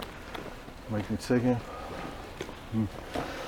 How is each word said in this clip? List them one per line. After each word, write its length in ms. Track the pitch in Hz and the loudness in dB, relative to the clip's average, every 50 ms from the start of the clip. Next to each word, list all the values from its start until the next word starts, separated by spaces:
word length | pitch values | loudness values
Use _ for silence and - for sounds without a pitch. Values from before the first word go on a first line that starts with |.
| - - - - - - - - - - - - - - - - - | -8 -8 -8 -8 -8 -6 -6 -6 -6 -6 -8 -8 -10 -10 -10 -8 -4
Maar 120 | - 110 104 | 0 0 0
ik 100 | 95 - | 2 2
moet 140 | 110 101 - | 0 2 4
zeggen, 360 | - 127 123 120 127 123 113 - - - - - - - - - - - - - - - - - - - - - - | 6 6 8 8 8 6 4 2 -4 -6 -6 -6 -6 -6 -6 -6 -6 -6 -8 -8 -8 -6 -6 -6 -6 -8 -10 -6 0
hm. 60 | 110 110 107 98 - - - - - - - - - - - | 2 4 4 2 0 -4 -6 -4 -2 -2 -2 -2 -4 -6 -6